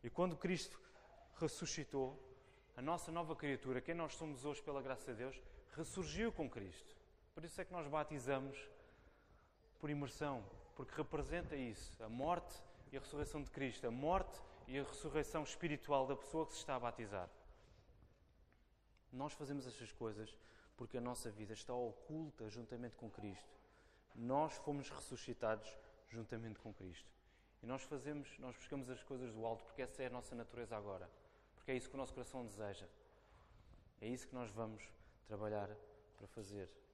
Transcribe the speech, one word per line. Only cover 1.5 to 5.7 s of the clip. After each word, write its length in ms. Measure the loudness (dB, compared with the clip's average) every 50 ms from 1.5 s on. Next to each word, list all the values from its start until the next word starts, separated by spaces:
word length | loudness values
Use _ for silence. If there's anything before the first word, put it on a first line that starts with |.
| 4 2 0 0 0 0 0 2 4 4 4 4 2 -4 -10 -14 -16 -16 -18 -20 -20 -20 -20 -12 -6
a 60 | 0
nossa 280 | 4 4 4 4 2 0
nova 220 | 2 2 2 2 0
criatura, 440 | 2 4 4 4 4 4 2 2 2
quem 140 | 4 2 2
nós 200 | 2 2 0 0
somos 300 | -2 -2 -2 -2 0 0
hoje 180 | 0 0 0
pela 180 | -2 0 0 0
graça 320 | 2 0 -2 -2 0 -4
de 60 | -2 0
Deus, 240 | 0 -2 -2 -6 -10 -12 -12 -14 -14 -10